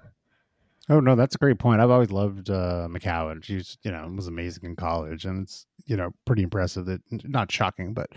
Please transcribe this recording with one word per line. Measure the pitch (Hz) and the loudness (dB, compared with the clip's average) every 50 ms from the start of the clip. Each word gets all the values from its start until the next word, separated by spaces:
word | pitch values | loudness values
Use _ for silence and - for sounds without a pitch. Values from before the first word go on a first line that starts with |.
| _ - _ _ _ _ _ _ _ _ _ _ _ _ _ _ - - | _ -20 _ _ _ _ _ _ _ _ _ _ _ _ _ _ 0 4
Oh, | 147 156 | 4 6
no, | 131 131 131 | 8 6 6
that's | 117 127 135 - | 6 4 2 2
a | |
great | - 139 143 123 - | 2 2 2 2 4
point. | - 123 117 107 | 4 4 6 6
I've | 117 123 | 6 6
always | 123 123 120 104 | 6 6 4 4
loved, | 98 98 104 101 98 98 92 104 | 2 0 0 0 -2 -6 -4 -2
uh, | 98 95 90 90 87 87 85 85 | -2 0 0 0 -2 -2 -4 -6
McCowan. | 85 90 - 98 85 82 80 78 80 80 - | -8 -6 -4 -2 -2 -2 -4 -4 -8 -10 -10
She's, | - 98 92 87 - - - _ | -8 -8 -8 -8 -10 -16 -12 _
you | 110 | -8
know, | 90 80 76 82 92 | -8 -8 -10 -10 -10
was | 98 92 | -8 -8
amazing | 90 82 82 87 87 82 - - | -8 -8 -8 -8 -8 -10 -10 -12
in | 87 85 | -12 -10
college, | - 87 82 85 82 78 76 82 85 - | -6 -4 -2 -2 -2 -4 -6 -10 -8 -8
and | 95 92 95 95 | -6 -6 -6 -6
it's, | - - - - _ _ - _ | -8 -12 -20 -20 _ _ -20 _
you | - 117 | -4 -4
know, | 98 87 87 - _ _ | -4 -4 -6 -8 _ _
pretty | - 127 104 95 | 0 2 2 2
impressive | 87 - 98 90 87 - 98 90 | 0 0 -2 -2 -2 -4 -6 -6
that, | 92 92 90 - _ | -6 -8 -8 -8 _
n-, | 117 107 - | -12 -10 -8
not | 143 135 127 101 - | -4 -2 -2 -2 -2
shocking, | - - 107 92 - - 92 92 113 | -2 -2 -2 -2 -2 -6 -8 -8 -6
but | - - - - | -8 -8 -10 -12